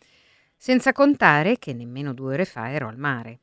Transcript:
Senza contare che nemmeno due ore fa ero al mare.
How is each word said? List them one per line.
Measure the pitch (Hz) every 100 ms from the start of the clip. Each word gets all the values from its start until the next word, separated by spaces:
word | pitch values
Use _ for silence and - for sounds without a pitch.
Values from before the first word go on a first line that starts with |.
| _ _ _ _ _ _
Senza | - 254 269
contare | 262 285 277 185 147 170 247
che | -
nemmeno | 120 120 127 143
due | 127 131
ore | 139 185
fa | 123 113
ero | 147 113
al | 117
mare. | 143 123 113 120